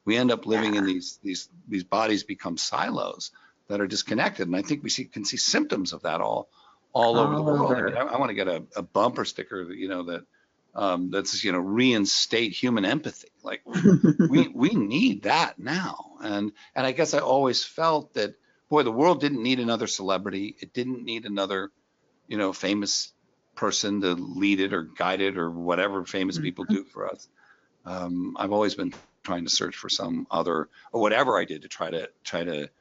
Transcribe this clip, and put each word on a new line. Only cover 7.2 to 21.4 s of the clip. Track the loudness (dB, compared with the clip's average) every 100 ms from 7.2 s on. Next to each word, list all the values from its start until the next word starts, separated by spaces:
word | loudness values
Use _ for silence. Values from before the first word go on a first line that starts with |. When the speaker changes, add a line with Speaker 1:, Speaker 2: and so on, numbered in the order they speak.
| 4
Speaker 2:
All | 2
Speaker 1:
the | 2
world. | 2 2
I | 2
Speaker 2:
over. | 0
Speaker 1:
mean, | -2
I, |
I | -2 0
wanna | -2
get | 0 -2
a, | -2 -4 -10
a |
bumper | -4 2 2 0
sticker, | -6 -6 -8 -8 -8
you | -8 -6
know, | -6
that, | -6 -8 -10 _ _ _ _ -2
um, | 0 0 0
that's, | -2 -2 -2 0
you |
know, | 0
reinstate | 0 2 4 4 2 0 0 0 0
human | 0 0 2
empathy. | 2 0 -4 -10 -16 _
Like | -10 -10 -6 2 6 8
Speaker 2:
<laughs> | 8 6 6
Speaker 1:
we, | 6 4
we | 4 2
need | 2 2 2 2 2
that | 0 2 0 -2
now. | -6 -4 -4 -8 -14 -12
And, | -6 -4 -4 -6 -10 -2
and | -2
I |
guess | 0 0
I | 2
always | 2 4 4 2
felt | -2 0 2 2 0 -4
that, | -4 -4 _ _ 0
boy, | 2
the | 4
world | 4 4 4
didn't | 2 0
need | 0 0
another | 2 0 -2
celebrity. | -4 0 -2 -2 -6 -6 -10
It | -12
didn't | -6 -4 -6 -6
need | -8 -6
another, | -4